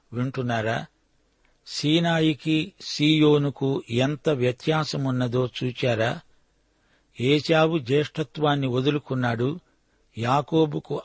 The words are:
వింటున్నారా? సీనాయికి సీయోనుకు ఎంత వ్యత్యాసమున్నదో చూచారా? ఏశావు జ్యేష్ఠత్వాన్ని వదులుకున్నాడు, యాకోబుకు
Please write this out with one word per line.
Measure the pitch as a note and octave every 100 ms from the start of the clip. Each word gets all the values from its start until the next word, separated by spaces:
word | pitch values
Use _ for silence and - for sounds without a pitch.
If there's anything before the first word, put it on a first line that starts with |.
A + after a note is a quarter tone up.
| -
వింటున్నారా? | A#2+ C3 C3 B2 A#2 G#2+ A#2+ D#3+ _ _ _ _ _ _ _ -
సీనాయికి | - D3 D#3+ E3+ E3 D#3+ C#3+ D#3 D#3 F3 -
సీయోనుకు | - - D3 D#3 D3+ D3 C#3+ - C3+ C3+ -
ఎంత | A#2 C3 D3+ -
వ్యత్యాసమున్నదో | C#3 B2 B2 - D#3 D3 D3 C3+ B2+ B2+ B2 B2 -
చూచారా? | B2+ B2 C3 A2 A2+ E3 - _ _ _ _ _ _ _ _ -
ఏశావు | B2 D3+ C#3 D#3+ D#3+ E3
జ్యేష్ఠత్వాన్ని | A2+ C#3 D3 - D#3 - D3+ C#3+ C3+
వదులుకున్నాడు, | B2 C3 D3 - C3 B2 A#2 B2 F3 _ _ _ _ _ -
యాకోబుకు | A#2 C#3 C#3+ E3 D#3 D3 - C#3+